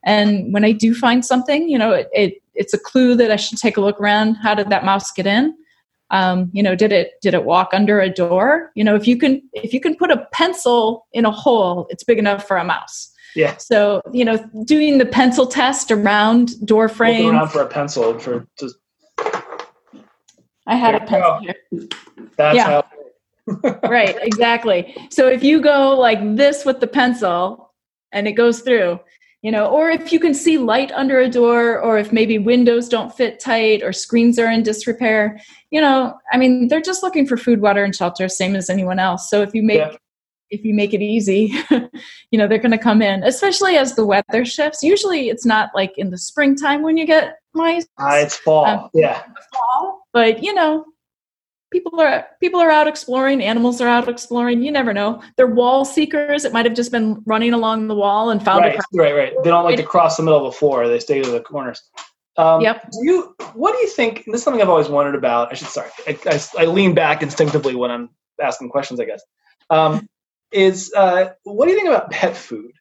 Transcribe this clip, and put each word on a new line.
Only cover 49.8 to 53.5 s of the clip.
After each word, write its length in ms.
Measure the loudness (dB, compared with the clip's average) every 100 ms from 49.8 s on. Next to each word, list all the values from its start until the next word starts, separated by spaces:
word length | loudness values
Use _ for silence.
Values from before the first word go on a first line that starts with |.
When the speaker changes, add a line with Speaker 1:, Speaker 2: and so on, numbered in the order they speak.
| -4 -10 _
Speaker 1:
but, 280 | 2 2 0
you 100 | -2
know, 300 | -2 0 -2 -6 _ _ _ _ _ _ _ _
people 280 | -6 -4 0
are, 260 | 0 0 -6 _
people 220 | -4 2
are 100 | 4
out 160 | 4 2
exploring, 560 | -2 -6 -2 0 0
animals 380 | -2